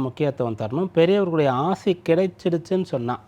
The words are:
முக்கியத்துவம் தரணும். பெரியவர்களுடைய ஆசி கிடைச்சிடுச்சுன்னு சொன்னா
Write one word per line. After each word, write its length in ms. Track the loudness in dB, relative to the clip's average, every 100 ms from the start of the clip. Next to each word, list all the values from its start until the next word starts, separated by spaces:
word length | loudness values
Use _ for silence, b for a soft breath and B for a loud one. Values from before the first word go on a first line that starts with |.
முக்கியத்துவம் 540 | -4 -2 -4 -2 -4 -4
தரணும். 300 | -4 -4 -2 2
பெரியவர்களுடைய 540 | 4 4 2 2 2 2 0
ஆசி 240 | -2 -2 -2 2
கிடைச்சிடுச்சுன்னு 800 | 2 2 -2 -2 -2 -2 -2 -2
சொன்னா 220 | -4 -4 -6